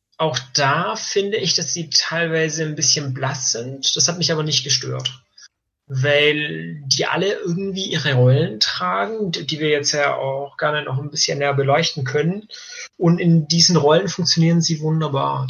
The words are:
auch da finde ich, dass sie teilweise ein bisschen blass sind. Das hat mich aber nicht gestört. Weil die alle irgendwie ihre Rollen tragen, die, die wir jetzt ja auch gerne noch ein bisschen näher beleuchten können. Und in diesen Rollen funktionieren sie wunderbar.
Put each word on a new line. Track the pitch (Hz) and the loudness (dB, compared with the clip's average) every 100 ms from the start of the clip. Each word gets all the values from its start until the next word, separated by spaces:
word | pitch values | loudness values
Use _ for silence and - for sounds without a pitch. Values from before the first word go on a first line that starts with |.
| _ - | _ -4
auch | 160 127 - | -2 -2 -4
da | 147 135 156 202 220 | 0 2 2 -2 -6
finde | - 202 202 220 | -4 -2 -2 -2
ich, | 170 - | -2 -2
dass | 165 | -2
sie | 175 156 | -6 0
teilweise | - - 165 170 160 160 156 | 0 0 -2 0 0 0 -2
ein | 156 147 | -4 -2
bisschen | - 151 139 131 | 0 0 -2 -4
blass | 131 - - | -4 -2 -4
sind. | 117 127 277 - 156 | -4 -6 -4 -2 0
Das | - | 0
hat | 175 | 0
mich | 165 | 0
aber | 156 | 0
nicht | 151 147 | 0 -2
gestört. | 139 - 131 131 131 - _ _ - _ _ _ - | 0 -2 -2 -6 -6 -10 _ _ -20 _ _ _ -8
Weil | 131 143 143 151 151 151 160 170 156 135 | -2 2 4 4 2 -2 -6 -8 -6 -2
die | 127 - | 0 0
alle | 165 190 | 0 0
irgendwie | - 175 170 196 190 190 | -2 -4 -4 -4 -4 -4
ihre | 156 147 | -2 2
Rollen | 127 127 139 180 214 | 4 6 6 2 0
tragen, | - - 180 190 202 220 190 | -2 -2 -2 -2 -2 -2 -4
die, | 170 139 | -4 -6
die | 151 | -2
wir | 156 | 0
jetzt | 147 139 | 0 0
ja | 151 143 127 | 0 0 0
auch | 135 139 139 - | -2 -4 -8 -4
gerne | 151 151 143 | -2 -2 -2
noch | 135 | -4
ein | 147 | -4
bisschen | 151 - 143 | -2 -2 0
näher | 143 | 0
beleuchten | 139 135 151 165 147 127 | 2 2 2 0 -4 -2
können. | 147 160 208 - - - - - - | 0 0 -2 -8 -20 -18 -16 -14 0
Und | 170 175 | 2 4
in | 175 165 151 | 4 4 4
diesen | 170 190 165 | 2 4 4
Rollen | 143 165 196 | 6 4 2
funktionieren | - 170 170 160 170 | -2 0 2 4 4
sie | 165 156 | 2 -2
wunderbar. | 156 160 151 139 139 135 | 0 0 0 -2 -2 -2